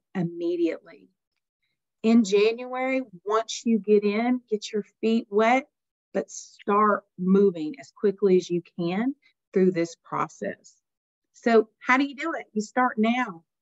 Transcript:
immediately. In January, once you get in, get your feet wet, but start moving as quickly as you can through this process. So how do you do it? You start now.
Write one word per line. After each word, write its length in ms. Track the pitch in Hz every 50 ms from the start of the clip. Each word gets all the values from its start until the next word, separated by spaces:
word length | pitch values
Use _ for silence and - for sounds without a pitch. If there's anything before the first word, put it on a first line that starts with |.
| _ _ -
immediately. 920 | 196 170 170 170 170 170 170 175 175 170 165 - - - - - - - _ _ _ _ _ _ _ _ _ _ _ _ _ _ _ _ _ _ _
In 220 | - 220 233 240 220
January, 760 | 190 202 202 208 226 226 240 254 254 254 254 262 262 262 262 262 - - 170 _
once 380 | 202 214 220 226 - - - -
you 120 | 233 226 202
get 260 | 185 208 214 208 208
in, 360 | 202 202 220 233 247 254 254 - _
get 240 | 220 208 - -
your 120 | 220 208 202 - _ _
feet 240 | - 226 226 226 - -
wet, 400 | 202 208 220 226 254 269 285 - _ _ _ _ _ _ _ _ -
but 160 | 190 - -
start 720 | - - - - - - - 208 202 208 214 208 196 - - _ _ -
moving 560 | 180 190 190 196 202 196 175 165 156 156 - -
as 140 | - - _
quickly 420 | - - 202 196 - 208 196 185
as 120 | 185 175 -
you 140 | 175 170 - - _ -
can 360 | 170 170 185 202 240 269 285 - _ _ _ _ _ _
through 200 | - 196 190 185
this 240 | 180 165 170 165 -
process. 800 | - _ - 147 147 151 165 - - 202 196 - - _ - _ _ _ _ _ _ _ _ _ _ _ _ _
So 340 | - - 240 233 220 220 - _ _
how 180 | - - 254 262
do 60 | 285
you 100 | 277 269
do 160 | 269 302 330
it? 140 | 302 240 - -
You 100 | _ 214
start 320 | 208 - _ 254 254 247 -
now. 460 | 220 214 226 240 254 247 214 170 165 - _ _ _